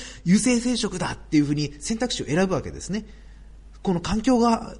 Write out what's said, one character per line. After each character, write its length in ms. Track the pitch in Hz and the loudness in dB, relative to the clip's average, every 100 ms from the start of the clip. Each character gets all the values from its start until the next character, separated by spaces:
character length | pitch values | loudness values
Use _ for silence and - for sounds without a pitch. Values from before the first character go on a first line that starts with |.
| - - 170 | -10 -4 2
有 120 | 208 | 4
性 220 | 254 240 | 4 2
生 120 | 240 | 2
殖 260 | 233 202 180 | -2 -2 -4
だ 140 | - | -6
っ 40 | - | -6
て 220 | - 151 | 0 2
い 20 | |
う 40 | 143 | 2
ふ 40 | |
う 40 | |
に 200 | 147 147 - | 0 -2 -6
選 180 | - 220 | -6 -2
択 160 | 247 | -2
肢 100 | - | -4
を 40 | 117 | -2
選 200 | 160 190 | 0 2
ぶ 60 | |
わ 80 | 151 | 0
け 100 | 87 | -4
で 60 | 69 | -10
す 120 | - | -8
ね。 160 | 208 - - - - - - - - | -8 -8 -16 -20 -20 -20 -20 -20 -6
こ 120 | 196 | -2
の 80 | 175 | -2
環 180 | 170 208 | -2 0
境 180 | 262 247 | 4 4
が 380 | 233 226 - - | 4 2 -4 -14